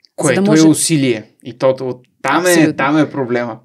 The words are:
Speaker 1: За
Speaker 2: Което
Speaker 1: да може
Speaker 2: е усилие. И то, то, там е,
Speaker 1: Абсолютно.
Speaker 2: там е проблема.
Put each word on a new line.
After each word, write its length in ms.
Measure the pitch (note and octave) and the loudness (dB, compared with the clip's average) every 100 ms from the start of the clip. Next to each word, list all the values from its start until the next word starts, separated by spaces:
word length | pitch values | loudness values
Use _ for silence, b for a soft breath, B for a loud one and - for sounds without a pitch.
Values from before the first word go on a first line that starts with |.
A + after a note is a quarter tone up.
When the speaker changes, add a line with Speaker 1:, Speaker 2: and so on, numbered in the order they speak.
Speaker 1:
За 180 | _ - | _ -10
Speaker 2:
Което 200 | D#3+ B2 | -4 -2
Speaker 1:
да 80 | G3 | 2
може 160 | D#3 D#3+ | 4 4
Speaker 2:
е 40 | |
усилие. 600 | D3 - D#3+ C3+ A2 G#2 _ | 2 0 0 0 -2 -6 _
И 140 | C3+ A#2+ | -18 -2
то, 160 | C3 C3 | -2 0
то, 240 | C3 B2 _ _ | -6 -10 _ _
там 240 | C3+ D3+ F3+ | -4 0 2
е, 40 | |
Speaker 1:
Абсолютно. 260 | E3+ D#3 D3 | 4 2 0
Speaker 2:
там 220 | C#3 D#3 | -2 0
е 120 | C3+ | -2
проблема. 480 | C#3 B2 B2 A#2+ A2+ | -4 -4 -4 -4 -8